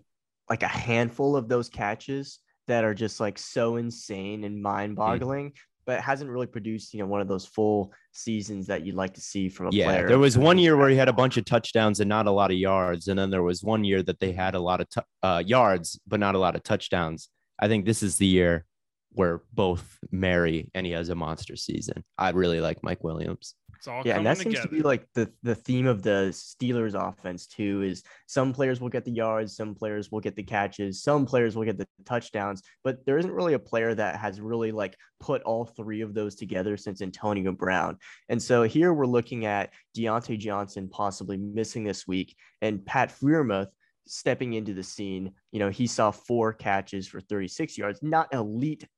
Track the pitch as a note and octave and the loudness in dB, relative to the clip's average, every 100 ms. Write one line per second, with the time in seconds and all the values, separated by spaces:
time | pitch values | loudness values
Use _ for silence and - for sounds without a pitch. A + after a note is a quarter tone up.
0 | _ _ _ _ - A2+ - - A#2+ A#2 | _ _ _ _ -6 -2 -2 -2 0 0
1 | A#2 - C#3 C#3+ A2+ B2 A#2 - G#2 A2 | 0 0 0 0 0 -2 -2 -4 -4 -4
2 | - C#3 C#3 - _ _ - A#2 A2 G2+ | -6 -8 -10 -16 _ _ -2 2 2 0
3 | A2 - G#2+ - - C3+ A#2 A#2 A#2+ A#2 | -4 -2 -4 -6 -8 -2 -2 -2 -4 -8
4 | - F#2+ G2 G#2+ G#2 G#2 G2+ G2 G#2 G#2 | -10 -8 -8 -8 -8 -6 -4 -2 -4 -2
5 | A2 A#2 B2+ C#3 C#3+ - _ _ - A2+ | 0 0 -2 -6 -8 -14 _ _ -4 -2
6 | B2+ C#3 C#3+ B2 A#2+ A2+ G#2+ A2 - G#2+ | -2 -4 -4 -6 -6 -6 -6 -8 -8 -8
7 | G2 G2+ F#2+ F#2 - - G#2+ G#2 F#2+ - | -4 -2 -2 -4 -4 0 2 2 0 -8
8 | _ - A#2 A2 G2 G2+ F#2+ F#2 F2+ F#2+ | _ -12 -6 -4 -4 -8 -6 -6 -4 -4
9 | F#2+ - - G2+ F#2+ - F2+ G2 E2+ F#2 | -4 -6 -8 -4 -4 -2 0 2 4 4
10 | F2+ C3 C#3 A#2+ D#3 F#3 E3+ D3 C#3 C3+ | 6 6 6 8 8 8 8 8 8 6
11 | C3 A#2 C3 B2 - A#2 - A2+ G#2+ G#2 | 6 6 4 2 2 2 2 4 4 4
12 | G#2 G#2+ G#2 G2 G2 F#2 F#2+ F#2+ F2+ F2 | 2 2 4 4 4 4 4 4 2 0
13 | G2 G2 F#2+ F#2+ F2 F2+ G2+ A2 G2+ F#2+ | 0 0 2 2 2 0 0 0 2 2
14 | F#2 F2 F#2+ F2+ F#2 F2+ F2 F2+ F2 - | 0 -2 -2 0 -2 0 0 0 -2 -6
15 | - _ F#2+ F2 F2+ B2+ A2 F#2 E2 - | -6 _ 0 2 4 6 6 4 -2 -12
16 | - G#2+ G2+ F#2+ F2+ E2 - G#2 - F2+ | -4 0 2 4 2 0 -2 -2 0 -2
17 | E2 D#2+ - _ _ - G#2 A2 G2 A2 | -2 -4 -12 _ _ 0 2 2 2 0
18 | G2+ - G2 F#2 F2 E2 - _ _ _ | 0 2 4 6 6 2 -2 _ _ _
19 | _ - F2+ E2+ - A2 F#2+ F2 - - | _ 0 0 0 -6 -2 0 0 -6 -20
20 | - F#2 F#2 F2 E2+ D#2+ - F#2 F2+ E2+ | -8 -2 2 4 2 0 -4 -6 -4 -4
21 | E2+ E2+ D#2+ E2 - - - - - - | -4 -4 -6 -8 -10 -12 -8 -6 -6 -10
22 | - - F#2 F2+ F2 E2 D#2+ E2 - F2+ | -10 -2 0 2 2 2 0 -2 -6 -4
23 | E2 D#2+ E2 F2+ - - _ - - B2 | -6 -6 -6 -8 -12 -20 _ -20 -12 -4
24 | A#2+ G2+ G#2+ D#3 A3+ C3+ A2+ - D3 B2 | -2 2 2 2 0 -2 -2 0 2 2
25 | - A#2+ G#2+ - A#2+ A2 - B2+ B2+ G#2 | -2 -4 -4 -4 -4 -4 0 2 2 2
26 | G#2 G2 F#2+ - - - B2 A#2+ A2 F#2+ | 2 2 2 -2 -12 -6 -2 0 0 -2
27 | F#2 - F#2 F2+ - - G2+ G2 G2 E2+ | -6 -6 -10 -10 -12 -6 -2 -2 -2 -6
28 | - - - C#3 C3 B2+ C3 B2+ B2 A#2+ | -12 -20 -4 0 0 2 0 0 -4 -6
29 | B2 A2+ A2+ A2 G#2+ - G#2+ G2 G#2+ G#2 | -4 -2 0 0 -4 -6 -10 -6 -6 -6
30 | G2+ G#2+ G2+ G2 F2+ G#2+ G2 G2+ G2 F#2+ | -6 -6 -6 -8 -4 -2 -2 -2 -6 -4
31 | C#3+ D3 C3 B2+ A#2 A2+ A2 G2 G2 _ | 0 2 2 2 2 0 -4 -4 -8 _
32 | - A#2+ - G#2+ G2+ G2 - _ C3 C3 | -6 -6 -4 -6 -6 -8 -14 _ -6 -4
33 | C3+ D3 F3+ F#3 F3 C3+ - A2+ A2+ G#2+ | 0 0 0 0 0 0 0 -2 0 0
34 | G2+ F2 G#2+ G2 A2 A#2 A2+ G#2+ G2 - | -2 -2 -6 -6 -4 -2 -2 -2 -6 -8
35 | _ - - C3 - A2+ A#2 - G#2+ G#2+ | _ -12 -4 -2 -2 -4 -4 -10 -8 -6
36 | A2 G#2 G#2 - G2 F#2+ G2+ G2+ G#2 F#2+ | -6 -4 -6 -6 -6 -4 -2 -4 -6 -8
37 | F#2+ - G#2+ G2+ F#2 - F#2 F2+ E2+ F2 | -10 -6 -2 -2 -2 -2 0 0 0 -6
38 | - - - A#2 - B2 A2+ D3+ F3 D#3 | -14 -14 -4 -4 2 4 4 4 4 4
39 | B2+ A#2+ A2+ A#2+ G#2+ G2+ - _ _ A2+ | 2 2 0 -4 -2 -2 -2 _ _ -4
40 | A2+ A2+ - G#2+ G#2 G2+ G2+ G2+ F#2+ - | 0 0 -2 -6 -4 -4 -4 -8 -10 -4
41 | G#2 F#2+ F#2+ G2 G#2 G#2+ G#2+ A#2+ G#2 F#2+ | -4 -4 -6 -6 -4 -4 -4 -4 -6 -6
42 | - F#2 F2+ _ _ - G#2+ G#2 G2 C3+ | -4 -4 -4 _ _ -6 -4 -4 -2 0
43 | B2 - C#3 D#3+ B2 G2 G2 _ _ _ | 0 0 2 2 2 0 -2 _ _ _
44 | - - C#3+ B2+ B2+ A2 G#2 F#2+ F#2+ - | -18 -6 -4 -2 -2 -6 -6 -8 -10 -8
45 | G2 F#2 F#2+ - _ G#2+ G2+ G2 A#2+ - | -8 -6 -8 -12 _ -4 -2 0 -2 2
46 | G#2+ - - A#2+ A2 A2 G#2+ G2 F#2+ G2 | 0 0 -2 0 0 -2 -2 -2 -2 -8
47 | F#2 F#2 - G#2 F#2 - D#3 - G#2 G#2 | -10 -12 -6 -4 -4 -6 -8 -6 -6 -4
48 | D3+ D#3+ - C3 G#2 A2+ D3+ D3+ - | 0 0 0 -2 -4 -4 -4 -6 -12